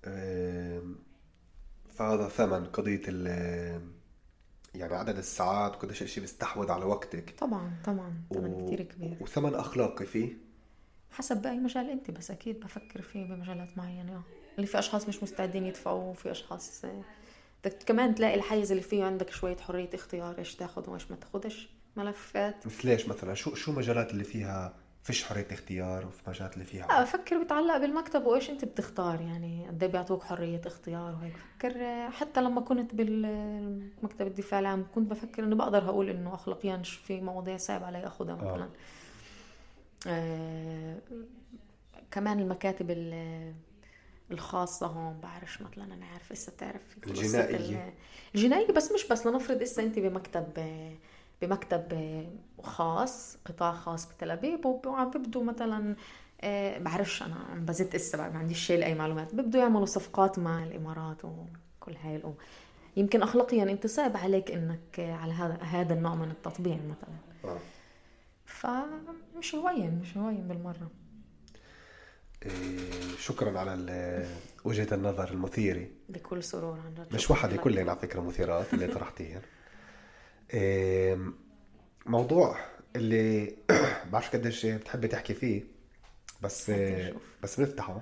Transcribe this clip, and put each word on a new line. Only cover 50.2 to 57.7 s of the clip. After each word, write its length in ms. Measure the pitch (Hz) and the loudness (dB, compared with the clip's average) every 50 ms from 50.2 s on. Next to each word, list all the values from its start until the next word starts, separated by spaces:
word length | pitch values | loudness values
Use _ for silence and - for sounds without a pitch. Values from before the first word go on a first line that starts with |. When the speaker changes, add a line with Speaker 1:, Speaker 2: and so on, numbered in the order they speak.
| 185 - - 175 160 151 151 160 | -6 -2 -4 -4 -4 -2 -6 -6
Speaker 2:
آه، 340 | 165 160 160 160 156 160 160 160 - - - - - - - - | -6 -6 -6 -8 -10 -12 -14 -16 -20 -20 -20 -20 -20 -20 -6 -4
بمكتب، 500 | 180 175 196 190 - - 180 170 165 170 | 0 0 0 0 2 0 0 0 0 -2
آه، 340 | 165 160 156 156 156 160 160 170 175 - - - - - | -4 -4 -2 -4 -4 -6 -6 -8 -10 -14 -16 -18 -20 -14
خاص، 720 | - - - - 170 165 165 190 247 262 - - - - - - - | -12 -10 -2 0 0 2 2 2 0 0 -2 -8 -12 -14 -16 -14 -12
قطاع 280 | - 165 - 175 170 | -12 -2 2 2 2
خاص 340 | 170 170 - 170 170 165 - - | 2 0 -4 -6 -4 -6 -6 -10
بتل 180 | - - 170 165 | -10 -6 -4 -4
أبيب، 360 | 165 165 202 302 339 330 330 | -2 -2 0 -2 -2 2 2
وب-، 200 | 262 254 254 - | 0 0 0 -2
وعم 240 | 262 262 262 254 254 | -2 0 2 0 2
ببدوا 340 | 254 302 254 233 226 254 240 | 0 -2 -4 -2 -2 0 0
مثلًا، 520 | 233 233 233 233 226 214 214 208 208 208 - - - - - - - - - | 0 0 0 0 0 0 0 0 -2 -2 -4 -8 -18 -18 -20 -20 -20 -14 -6
آه، 380 | - 202 202 202 202 196 - - | -4 -2 0 0 0 0 -2 -2
بعرفش، 440 | 175 165 165 185 202 190 - - | -2 0 2 2 2 0 0 -4
أنا 120 | - 165 160 | -4 -4 -6
عم 300 | - - - 175 170 165 | -6 -8 -8 -6 -4 -2
بزت 300 | 165 | 0